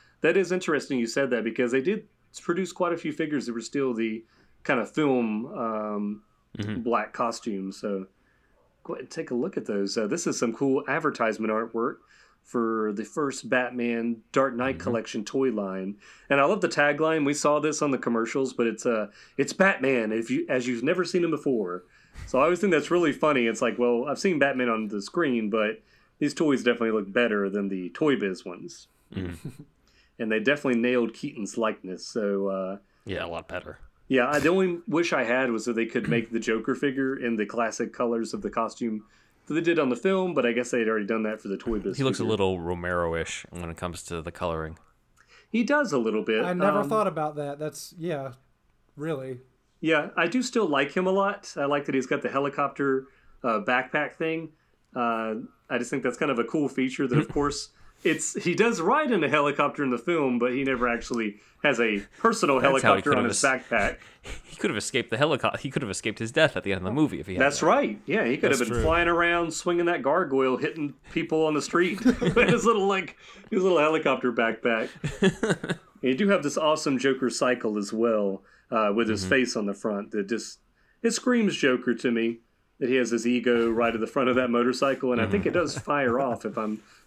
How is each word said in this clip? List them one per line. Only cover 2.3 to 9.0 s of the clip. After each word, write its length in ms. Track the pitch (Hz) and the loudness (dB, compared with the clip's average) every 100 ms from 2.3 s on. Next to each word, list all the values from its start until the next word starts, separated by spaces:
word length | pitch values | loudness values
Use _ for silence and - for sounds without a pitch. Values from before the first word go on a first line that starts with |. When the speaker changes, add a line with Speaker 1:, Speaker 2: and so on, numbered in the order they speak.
| - | -10
Speaker 1:
produce 300 | - 175 185 | -4 -2 -4
quite 220 | - 175 | -2 -2
a 40 | 170 | -2
few 140 | 160 | -4
figures 340 | 147 156 147 117 | -4 -2 -2 -4
that 80 | |
were 80 | 117 | -6
still 320 | 110 143 135 | -6 -2 -2
the 300 | 113 113 110 - _ _ _ | -2 -2 -4 -10 _ _ _
kind 160 | - 131 | -2 -2
of 100 | 104 | 0
film, 540 | - 151 127 113 107 120 - | 0 2 2 0 -2 -6 -6
um, 680 | 113 107 107 104 104 104 - _ _ - | -4 -4 -4 -4 -4 -6 -14 _ _ -8
Speaker 2:
Mm-hmm. 240 | 104 101 | -6 -4
Speaker 1:
black 320 | 117 117 107 | -2 -2 -2
costumes. 640 | - 120 117 117 98 95 95 | -4 -4 -4 -6 -6 -6 -8
So 280 | 107 98 95 _ _ _ _ _ _ _ | -6 -6 -6 _ _ _ _ _ _ _
go 100 | - | -12
ahead 100 | - | -10